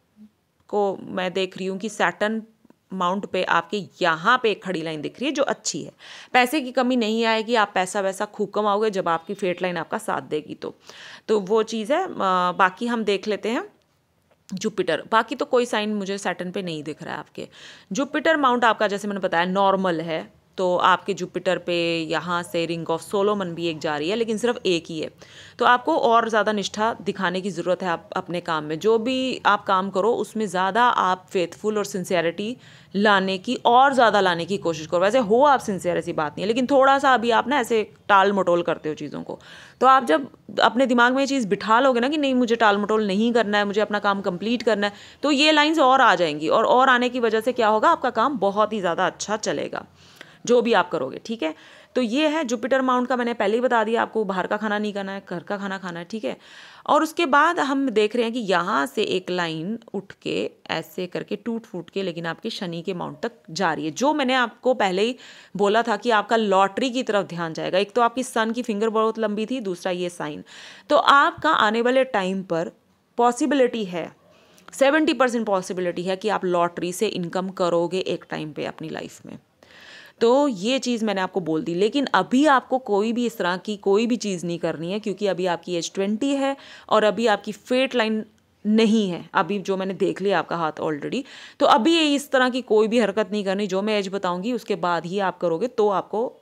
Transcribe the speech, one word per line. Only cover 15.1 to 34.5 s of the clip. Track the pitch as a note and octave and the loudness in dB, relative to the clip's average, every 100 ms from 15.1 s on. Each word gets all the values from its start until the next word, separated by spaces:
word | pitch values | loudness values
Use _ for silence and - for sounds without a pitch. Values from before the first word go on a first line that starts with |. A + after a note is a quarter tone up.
बाकी | A3+ A3+ C4 | 0 0 -4
तो | - | 0
कोई | B3 A#3+ | 0 0
साइन | A3 G#3 | -2 -2
मुझे | G#3+ F#3+ G3 | -4 -4 -6
सैटर्न | G3 F3 F3+ | -6 -6 -6
पे | G3 | -6
नहीं | F3+ D#3 | -6 -8
दिख | D3 C#3+ | -10 -12
रहा | E3 | -10
है | - | -12
आपके। | - - - - - - _ | -12 -14 -16 -18 -20 -20 _
जुपिटर | F#3+ C#4 D4+ D#4+ D#4+ | -4 -2 0 2 2
माउंट | C4 A#3+ A#3 | 2 4 2
आपका | A3 G#3+ | 2 0
जैसे | G3 G#3 | -2 -6
मैंने | G3 | -6
बताया | G#3 E3+ F3+ | -2 0 0
नॉर्मल | F#3+ G3 F#3+ F#3+ D#3+ | 2 2 2 0 -2
है, | E3+ D#3+ G3+ _ _ - | -4 -6 -8 _ _ -4
तो | F3+ F3+ | 0 2
आपके | F#3 F3 - | 4 4 0
जुपिटर | E3+ F3 F3+ F#3 E3+ | -8 -8 -4 -2 -2
पे | F3 F3 E3+ E3 | -2 -2 0 -2
यहाँ | D#3+ D#3 E3+ F3 | -2 -4 -2 -6
से | E3+ E3+ E3 | -4 -4 -2
रिंग | E3 D#3+ | -4 -4
of | E3 | -6
सोलोमन | - G#3 G3+ G#3 F3+ E3 | -4 -2 0 0 -4 -4
भी | E3+ | -6
एक | D#3+ | -4
जा | D#3 D3 | -4 -4
रही | D#3 | -2
है, | A3+ | -2
लेकिन | A3+ G#3+ | -2 -2
सिर्फ | A#3+ A#3+ F#3 | -2 -2 -2
एक | E3+ E3+ | -2 -4
ही | D#3+ | -10
है। | - - - - - - | -10 -12 -20 -20 -20 0
तो | A#3+ | 4
आपको | B3 C#4 D#4+ | 4 2 2
और | A#3+ A#3 A3 | 4 4 4
ज़्यादा | A3 G#3 | 0 2
निष्ठा | G#3 F#3 G#3 A3 A3+ | 0 -4 -2 -2 -2
दिखाने | G3+ F#3+ F3+ F#3 | -6 -4 -4 -2
की | G3 | -4
ज़रूरत | E3 E3+ F3+ | -4 -2 -2
है | F#3 | -2
आप | E3 - F#3+ | -4 -6 -8
अपने | F3+ F3 | -6 -6
काम | F3 D#3 | -4 -4
में, | D3+ D#3+ | -4 -2
जो | G3 A3+ | 2 2
भी | A3 C4 C4 - - | 2 -2 -2 0 2
आप | G3+ - | 2 2
काम | F#3+ F#3+ | 0 0
करो | F#3 G#3 | 0 0
उसमें | - G#3 A3 G#3+ | 0 -2 -4 -4
ज़्यादा | F3+ F#3+ G#3 | -2 0 2
आप | A#3+ - F#3 F#3 - | 2 4 0 0 -2
फेथफुल | G3 E3+ - G#3+ G#3+ | -4 -4 -4 -4 -2
और | G3+ | -4
सिंसेरिटी | F#3+ F3 F3+ E3 E3+ G#3 B3+ - - - F#3+ | -6 -2 0 0 -2 -8 -10 -16 -20 -8 0
लाने | G#3 G3 F#3+ F#3+ | 4 4 2 -4
की, | G#3+ B3 | -4 0
और | A#3 A#3+ C#4 | 4 6 6
ज़्यादा | C4 A3+ G3+ | 6 4 4
लाने | F#3+ E3+ | 2 0
की | E3+ | -2